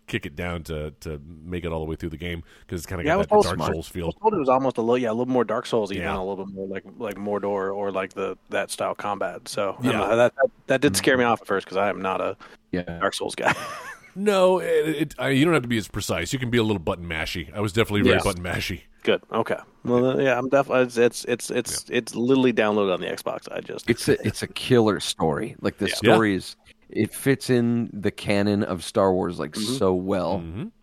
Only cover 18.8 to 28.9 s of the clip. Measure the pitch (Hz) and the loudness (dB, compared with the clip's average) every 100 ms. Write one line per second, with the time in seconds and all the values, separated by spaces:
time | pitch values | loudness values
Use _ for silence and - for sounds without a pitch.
18.8 | - _ - 95 - 110 110 101 - _ | -12 _ 0 0 0 -4 -2 -4 -6 _
19.8 | 123 123 127 143 135 123 131 135 139 127 | 0 2 2 2 2 2 2 2 4 2
20.8 | 123 117 120 - - 120 - 123 - - | 2 4 2 2 -4 -4 -2 -4 -4 -8
21.8 | - 120 117 113 120 135 127 113 107 104 | -4 -4 -4 -2 2 4 4 4 2 2
22.8 | 98 87 87 82 - - - - - - | 2 0 -4 -6 -6 -8 -8 -10 -10 -6
23.8 | - 117 - 123 107 - - - - 123 | -2 0 2 0 0 -4 -8 -8 4 6
24.8 | 107 82 - - 82 73 - - 101 - | 6 2 -2 -2 0 0 -4 -4 -4 -2
25.8 | 95 - 107 139 107 92 - - - _ | -2 2 4 6 4 0 -4 -14 -20 _
26.8 | - - 107 - 139 131 - 123 117 117 | -8 -2 -2 0 0 0 2 2 2 0
27.8 | 110 101 101 - - 101 104 101 107 90 | -2 -4 -4 -4 -2 2 2 2 0 -4
28.8 | - | -2